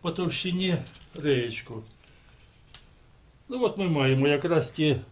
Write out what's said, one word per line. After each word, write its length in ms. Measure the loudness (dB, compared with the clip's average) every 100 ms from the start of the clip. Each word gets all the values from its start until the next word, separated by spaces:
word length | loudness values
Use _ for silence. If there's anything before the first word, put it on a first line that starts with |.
по 100 | -6
товщині 640 | -2 -2 -2 -2 0 0 -2 -4 -16 -16 -6
реєчку. 600 | 0 0 0 -6 -10 -14 -14 -20 -20 -20 -20 -20 -20 -20 -20 -20 -20 _ -20 -20 _ _ _
Ну 120 | -2
от 140 | -2 0
ми 120 | 0
маємо 380 | 2 4 4 4
якраз 440 | 2 2 0 0
ті 260 | 0 2 2 -4